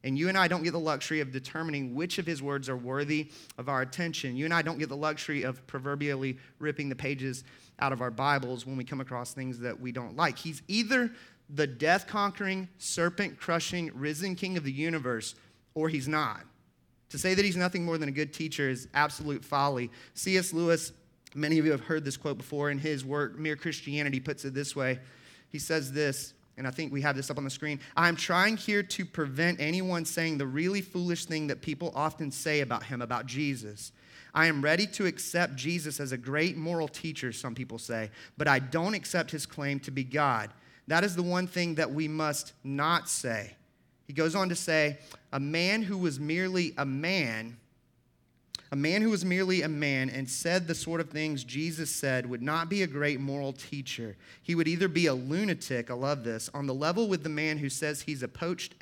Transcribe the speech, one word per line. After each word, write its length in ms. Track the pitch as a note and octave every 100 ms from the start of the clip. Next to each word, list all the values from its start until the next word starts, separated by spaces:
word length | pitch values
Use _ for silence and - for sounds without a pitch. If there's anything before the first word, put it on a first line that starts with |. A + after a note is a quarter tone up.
And 120 | B2+ C3+
you 120 | E3+
and 100 | F#3+
I 80 | F3
don't 160 | F3
get 100 | E3
the 60 | E3+
luxury 420 | D#3+ C#3+ - D#3
of 120 | C#3
determining 640 | C3 C3 E3 E3 C#3+ C3
which 240 | B2 F3 -
of 80 | E3+
his 140 | D#3
words 280 | C#3 C#3 C3
are 80 | B2+
worthy 540 | B2 C3 D3 D3+ D3+ - - -
of 100 | B2+
our 120 | C3+
attention. 560 | B2+ C3 E3+ D3+ C3+ B2
You 80 |
and 100 | D#3
I 80 | E3+
don't 160 | D#3 D#3
get 120 | D3+
the 60 | C#3
luxury 460 | D3+ D3+ - D3
of 240 | B2+ B2+ -
proverbially 720 | C3+ C3+ C#3+ D3 C3+ C3+ B2+ - _
ripping 300 | D3+ D3 C#3+
the 40 |
pages 480 | C3 C3+ C#3 C3 B2+ - - - -
out 120 | C#3
of 100 | C3
our 80 | B2
Bibles 540 | A2+ C#3 C#3 B2+ B2+ B2+
when 100 | C3+
we 80 |
come 160 | B2+ C#3
across 320 | C3 B2 A#2+
things 260 | - C3 A#2+
that 200 | A#2+ -
we 100 | B2
don't 240 | B2 A#2
like. 240 | A#2+ F3 A3+
He's 240 | D#3+ D3 -
either 420 | G#3 A3 B3+ A#3 - - - _
the 160 | C#3+ D3
death-conquering, 1040 | A#2+ D3+ F#3 - G#3 G3+ - G3 F#3+ F#3 -
serpent-crushing, 1120 | - - E3+ F3 G3 - - E3+ - F#3 E3
risen 420 | B2+ C#3+ D3+ F#3+ F3+
king 200 | F#3+ F3+
of 80 |
the 80 | C#3
universe, 640 | C3+ D#3+ D#3+ B2+ A#2 A2 - - _ _
or 140 | - D#3+
he's 180 | D#3 C3
not. 360 | D#3 C#3 G2+ D#2 _ _ _ _ _ _
To 100 | C#3+
say 160 | F#3
that 100 | F#3+
he's 120 | G3+ F3
nothing 280 | F3+ F#3
more 120 | E3+ E3
than 120 | D3
a 40 |
good 200 | C#3 D3
teacher 360 | - D#3 C#3+ C#3
is 200 | B2 B2+
absolute 520 | C#3+ D3 D3 D3+ C#3+
folly. 460 | - C#3+ C#3+ C3 A#2+ - -
C 220 | - - F#3
S 160 | F3+
Lewis, 400 | E3 E3+ E3 - - - _ -
many 240 | C#3+ D3+ D#3+
of 60 |
you 60 | D#3
have 120 | C#3+
heard 220 | - D#3+
this 120 | C#3 C3
quote 200 | D3+ C#3
before, 340 | - D3 C#3+
in 80 | C#3
his 260 | D#3 D3
work, 340 | C3 D3 C#3 -
Mere 180 | D#3 D3
Christianity, 640 | E3+ D3+ - D3 D3 C3
puts 240 | C3 C#3+
it 80 | C#3
this 240 | C3+ C#3+ C#3+
way. 220 | C3 C3 - - - - _
He 100 | D3+
says 340 | - D#3+ C3+
this, 420 | C3+ D3 C3+ - - _ -
and 100 | C3
I 40 |
think 220 | B2+ D#3+
we 100 | C#3
have 120 | D3
this 160 | C3+ C3+
up 60 | D3
on 80 |
the 60 | C#3
screen. 280 | - D3+ C#3+ - -
"I 120 | E3+
am 80 | E3
trying 400 | - F3+ G3+ A3
here 260 | - G#3
to 220 | G3+ -
prevent 560 | F3+ - D3 C3 E3+ F3
anyone 440 | D3 F3+ F#3 F3
saying 340 | D#3+ - E3 D3+
the 80 | C3+
really 340 | C#3 F3 G3+
foolish 460 | F#3+ F3+ F3 E3+ -
thing 220 | D#3+ D3+
that 140 | C3+
people 300 | - C#3 E3+
often 360 | C3+ D3+ D3+ D3+
say 300 | C3+ D#3+ D3+
about 240 | C3+ B2
him, 180 | - B2+
about 240 | A#2 A#2+ B2
Jesus. 640 | B2 D3+ C3 G#2+ G#2 - _ - - -
I 140 | - E3
am 160 | D3
ready 240 | D3 E3+ G#3
to 180 | - F#3+
accept 500 | - - F3 F3 C3
Jesus 440 | C3+ F3 D3+ C#3+
as 100 | C#3
a 60 | B2+
great 400 | A#2+ D3 E3+ E3
moral 320 | D#3+ E3+ D3+
teacher," 440 | - E3 D3+ B2+
some 220 | A2+ C3+
people 240 | A#2 B2 A#2
say, 320 | - A2+ G#2+ - - -
"but 120 | D3+
I 120 | C3+
don't 340 | C3 E3 F3+
accept 360 | G#3+ C3 F3+ D#3
his 160 | D#3 -
claim 320 | - C#3 C#3
to 100 | C#3
be 140 | C3+
God. 480 | C3 C#3 C#3+ A#2 G#2+ - - - -
That 160 | D#3+
is 140 | G3+ F3
the 60 |
one 240 | F3 F3+ F#3
thing 300 | F3+ E3+ D#3
that 160 | C#3
we 160 | C#3+ D#3
must 440 | D#3 D#3 D3 - -
not 460 | C#3 C#3 D3+ E3+ E3+
say." 480 | - C3 A2 G#2 - _ _ _ _ -
He 60 |
goes 220 | C#3+ D#3+
on 160 | F3+ F#3+
to 40 |
say, 440 | E3+ - D#3 D3 C#3+ - - _
"A 80 | C3+
man 420 | C#3+ D#3+ F3+ G#3+
who 140 | G3+ G3
was 240 | F3 C3+
merely 540 | D3 E3 F#3 F#3 E3+ -
a 80 |
man, 720 | C#3 C3+ D#3+ F#3+ C3 A2 A2+ A#2 _ _ _ _ _ _ _ _ _ - -
a 60 | C#3
man 240 | D3+ F#3+
who 80 | A3
was 160 | G#3
merely 380 | F3+ F3+ F#3 F#3
a 60 | D#3
man 420 | D3 D3 C3+ C3
and 180 | B2 C3
said 380 | - E3+ F#3 E3
the 80 |
sort 260 | D#3+ - E3
of 80 | E3
things 340 | D3+ D#3 C#3+
Jesus 480 | A#2 C3 D#3+ D#3+ D3
said 360 | - C#3 B2+ A#2+
would 160 | B2
not 260 | C3 D#3+ E3
be 140 | G3
a 40 | F#3
great 320 | C#3 D3 C3+
moral 360 | C#3 C#3 C#3
teacher. 600 | C#3 - C#3+ C3+ - A2+ F#2+ - -
He 120 | -
would 140 | E3+ D#3+
either 200 | E3+ F#3+
be 180 | D#3+ E3
a 80 |
lunatic," 760 | C3 B2+ D#3+ G#3 E3 - B2+ A#2+
I 40 |
love 280 | B2 C3+ D3
this, 280 | A#2+ A2+ -
"on 140 | C#3+ C#3
the 80 |
level 340 | C3+ D3+ F3 A3+
with 140 | F#3
the 80 | D3+
man 260 | D3+ D#3 D3+
who 140 | C#3
says 320 | - D3+ D3
he's 200 | - C#3+
a 60 | B2
poached 460 | - E3+ F3+ - -